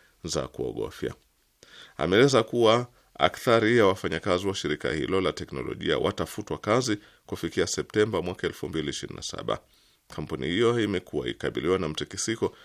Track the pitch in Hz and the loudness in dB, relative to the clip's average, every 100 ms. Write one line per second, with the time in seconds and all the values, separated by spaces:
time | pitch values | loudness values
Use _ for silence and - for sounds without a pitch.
0 | _ _ 85 78 64 - 62 53 52 - | _ _ -6 -4 -4 -6 -6 -4 -8 -6
1 | 62 - _ _ _ _ - - - - | -8 -8 _ _ _ _ -20 -20 -18 -4
2 | 82 98 139 131 113 120 110 117 123 _ | 2 6 6 4 2 4 6 6 2 _
3 | _ - 80 - 131 113 110 120 98 92 | _ 0 0 2 4 4 6 6 4 2
4 | 90 80 101 90 98 92 73 73 - 76 | -2 -4 0 0 0 -2 -4 -2 -2 -2
5 | 65 95 87 - - 67 60 62 80 69 | 0 2 0 -2 -8 -8 -8 -4 -2 2
6 | 76 - 82 - - 76 104 117 123 104 | 0 0 -6 -6 -8 -6 2 2 2 -2
7 | - _ - 95 - - 90 - - 107 | -6 _ -12 -6 -4 0 0 -2 -2 2
8 | 107 95 87 92 85 - - 85 71 - | 2 2 -2 -4 -6 -6 -6 -4 -4 -6
9 | - - - - 53 53 - _ _ _ | -10 -10 -10 -8 -4 -6 -6 _ _ _
10 | _ - 76 67 67 90 117 120 104 92 | _ -10 -8 -6 -2 2 2 2 0 -2
11 | - 73 62 - 71 62 76 92 82 80 | -4 -4 -4 -4 -4 -2 0 0 0 -4
12 | - 98 - 113 98 - | -8 -6 -4 -2 -4 -4